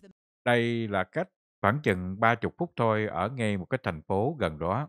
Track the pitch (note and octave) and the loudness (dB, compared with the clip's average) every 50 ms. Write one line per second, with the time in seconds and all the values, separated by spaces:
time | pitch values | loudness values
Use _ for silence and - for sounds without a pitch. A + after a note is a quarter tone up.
0 | G3+ G3 - _ _ _ _ _ - B2 B2 A#2+ A#2 A#2 A#2+ A#2 A2+ G#2+ G2+ F#2+ | -20 -20 -20 _ _ _ _ _ 0 2 2 2 2 0 -2 -2 -2 -2 -2 -2
1 | F#2 - - D3+ F#3+ - _ _ _ _ _ _ - G2 A#2+ D3+ D3+ A#2+ F#2+ F2+ | -2 -2 -4 -6 -6 -6 _ _ _ _ _ _ 2 2 2 2 2 2 0 0
2 | F2+ F#2 F#2+ G#2 A2+ A2+ A#2 A2+ - F2+ - - F3 E3+ - - A#2+ A2+ G#2+ G#2+ | 0 -6 -2 2 4 4 4 2 0 -4 -4 -4 -8 -6 -2 0 2 2 2 2
3 | G#2+ G#2 - E2 F#2 A2 C#3 B2+ A2+ G#2+ G#2 F#2+ E2+ - C3 B2 - G#2 E2+ D#2 | 0 -2 -2 -2 -2 -2 -2 -2 -2 0 0 -2 -4 -4 -4 -4 -2 -4 -6 -6
4 | - - G2 G2 A2 C#3+ E3+ C#3 G2+ E2 D#2 D2+ E2 F2 G2 B2+ D3+ | -4 -2 0 0 0 0 0 0 -2 -2 -2 -2 -2 -2 -2 -2 -4